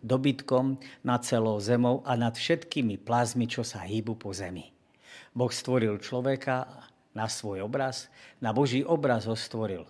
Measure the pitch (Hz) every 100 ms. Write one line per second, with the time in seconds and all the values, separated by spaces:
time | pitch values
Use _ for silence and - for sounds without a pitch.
0 | 113 131 139 120 - 127 135 135 - -
1 | 131 123 - 120 110 104 101 120 120 135
2 | - 120 117 113 - 170 - 151 120 101
3 | - 120 117 123 117 - 113 104 90 107
4 | 110 110 101 95 92 90 - _ _ _
5 | - - - 120 123 - - 127 110 104
6 | - 127 127 135 139 127 131 - - _
7 | _ 110 110 - 107 95 101 139 135 120
8 | - - - - 113 107 143 127 135 165
9 | 139 117 113 110 - 113 107 92